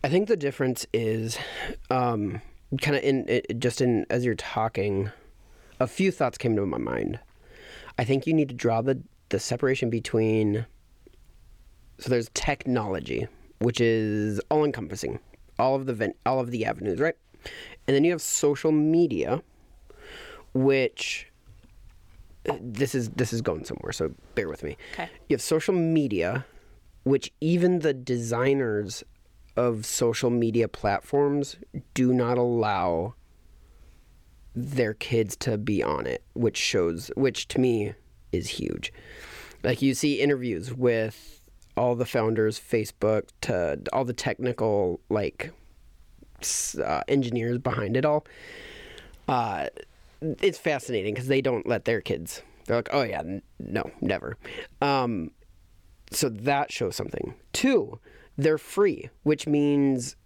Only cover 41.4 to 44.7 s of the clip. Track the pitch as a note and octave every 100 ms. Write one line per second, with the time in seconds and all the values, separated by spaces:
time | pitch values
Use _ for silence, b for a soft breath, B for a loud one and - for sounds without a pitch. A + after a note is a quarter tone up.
41.4 | - - - - B2 A#2+ A#2+ C3 A2 A2+
42.4 | A2 A2 - A2+ G#2+ - G#2 G#2+ - _
43.4 | - G2 E2+ C#2+ - - B2 B2 - -
44.4 | B2 A#2+ A2+